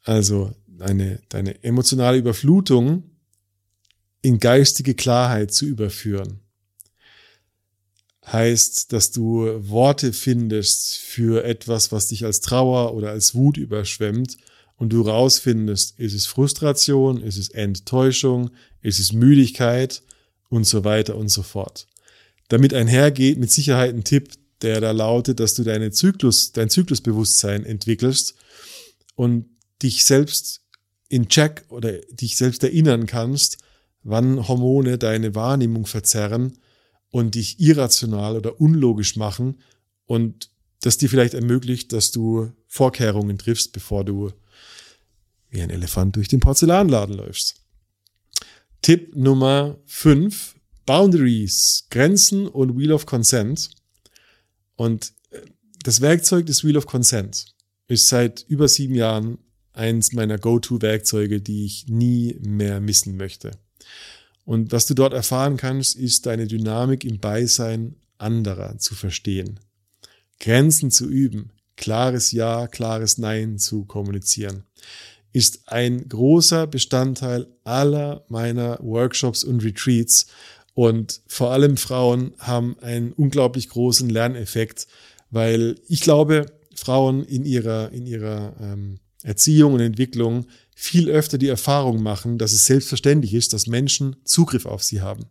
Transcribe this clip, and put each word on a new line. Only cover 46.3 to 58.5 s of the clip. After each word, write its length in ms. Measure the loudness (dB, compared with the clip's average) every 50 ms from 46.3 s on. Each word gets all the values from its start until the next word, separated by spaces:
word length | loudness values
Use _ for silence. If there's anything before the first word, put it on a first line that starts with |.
| 2 4
Porzellanladen 760 | 4 4 4 4 4 6 6 6 6 4 4 2 0 -2 -6
läufst. 400 | -10 -10 -10 -8 -6 -6 -6 -8 _ _ _ _ _ _ _ _ _ _ _ _ _ _ _ _ -12 -12 -12 -20 _ _ _ _ _
Tipp 340 | 4 4 4 4 4 -10 -4
Nummer 640 | 0 2 4 4 4 4 2 2 2 0 -2 -8 -14 _
fünf, 680 | -16 -14 2 4 6 6 6 4 0 -2 -6 -14 -14 _ _ _ _ _ _ _
Boundaries, 1000 | 0 4 4 6 6 6 4 4 4 2 2 0 -2 -2 0 0 0 0 -2 _ _
Grenzen 580 | 0 2 4 4 6 4 4 4 2 0 -4
und 300 | -4 -2 0 0 0 0
Wheel 140 | 0 2 2
of 140 | 2 0 0
Consent. 640 | -2 -2 0 2 2 2 2 0 -2 -4 -6 -8 -12 _ _ _ _ _ _ _ _ _ _ _ _ _ _ _ _ _ _ _ _ _
Und, 380 | -4 -2 -2 -2 -4 -6 -14 _ _ _ _
äh, 80 | -20 -20 -20 -20 _ _ _ _ _ _ -2
das 180 | 0 2 4
Werkzeug 440 | 4 4 4 4 2 2 2 2 0
des 180 | 0 -2 0 2
Wheel 140 | 2 2
of 80 | 2 0
Consent 680 | -2 -4 0 0 2 0 0 -4 -6 -8 -10 -12 -12 _ _ _ _ _ _ _
ist 200 | _ 2 4 4
seit 380 | 4 4 4 2 0 -2 -8 -6
über 200 | -6